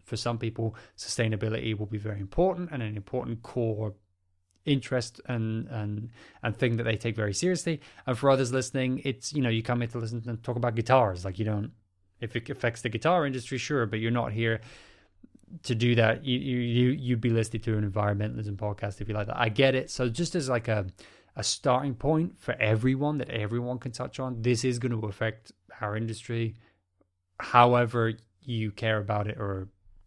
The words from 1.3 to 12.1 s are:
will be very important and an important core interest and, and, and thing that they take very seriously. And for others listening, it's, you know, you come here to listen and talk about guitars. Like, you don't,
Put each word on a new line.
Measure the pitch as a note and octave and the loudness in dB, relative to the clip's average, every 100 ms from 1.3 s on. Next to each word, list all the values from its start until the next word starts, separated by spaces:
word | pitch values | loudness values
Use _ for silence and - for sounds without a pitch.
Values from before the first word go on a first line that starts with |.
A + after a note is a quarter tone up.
| G#2 A2 A2 A2+ G#2 | 0 -2 -2 -2 -4
will | G#2 | -4
be | G#2+ | -6
very | G#2+ G2+ | -6 -6
important | G2 - F#3 F3 F3 | -4 2 2 2 -6
and | C#3 | -6
an | G#2+ G#2 | -6 -8
important | - B2+ A#2+ A#2 | -6 -6 -4 -8
core | - B2 A2+ G#2+ G#2+ - _ _ _ _ _ _ D#3 | -6 -2 -2 -2 -4 -8 _ _ _ _ _ _ 0
interest | C3+ - B2+ A#2 - - | 0 0 -2 -4 -12 -6
and, | A#2+ A2+ A2+ - | -2 -2 -4 -4
and, | A2+ G#2 G#2 A#2 - - - | -6 -4 -6 -8 -14 -20 -6
and | A2+ - | -4 0
thing | B2 A2+ | 0 2
that | |
they | - G#2 | 0 0
take | A#2 A2+ | -2 -2
very | G#2 | -2
seriously. | G2 F3+ F3 E3+ D3+ - - - | 0 0 0 -2 -4 -8 -10 -4
And | A#2 | 2
for | C#3 | 4
others | C3+ B2 | 4 4
listening, | C3 B2 C3+ B2+ B2+ C#3 | 0 -2 -2 0 0 -4
it's, | B2 - | -6 -4
you | D3 | 0
know, | B2 | 2
you | A2+ | 2
come | A#2 B2 | 0 -2
here | A#2+ | -2
to | A#2+ | -4
listen | A2 A#2 A#2+ | -6 -6 -6
and | A2+ | -6
talk | - A#2+ | -4 -2
about | A#2+ | 0
guitars. | A2+ A2+ C3 G#2+ F2 F#2+ | 0 6 6 6 0 -6
Like, | F2+ | -2
you | G#2+ | -2
don't, | G#2 A2 - _ _ _ | -2 -4 -10 _ _ _